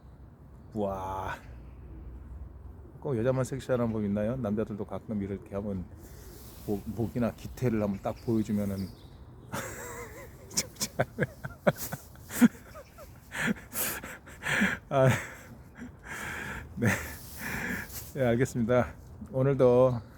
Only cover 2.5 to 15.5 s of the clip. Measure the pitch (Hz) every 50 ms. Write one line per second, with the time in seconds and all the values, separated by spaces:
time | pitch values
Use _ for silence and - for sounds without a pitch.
2.5 | - - - - - - - - - - - 151 139 110 113 131 131 131 127 120
3.5 | 139 131 - - 131 120 120 113 107 110 107 101 101 104 104 107 123 135 123 101
4.5 | 104 107 110 - 110 98 104 - 98 92 - - 113 104 98 98 101 92 - -
5.5 | 101 98 101 107 98 92 87 - - - - - - - - - - - - -
6.5 | - - - - 104 101 - 113 107 - 117 101 - 127 120 107 - - - -
7.5 | - - 127 123 113 110 104 101 98 98 - 120 107 - - - 117 110 107 110
8.5 | 107 104 104 98 98 98 98 90 - - - - - - - - - - - -
9.5 | - - - - - - - - - 480 480 466 - - - - - - - -
10.5 | - - - - - - - - - - 123 - - - 160 - - - - -
11.5 | - - - 196 - - - - - - - - - - - - - - 247 -
12.5 | - - - - - 622 - - - - 605 - - - - - - - - -
13.5 | - - - - - - - - - - - - - - - - - - - -
14.5 | - - 208 180 - - - - 147 135 131 131 123 - - - - - - -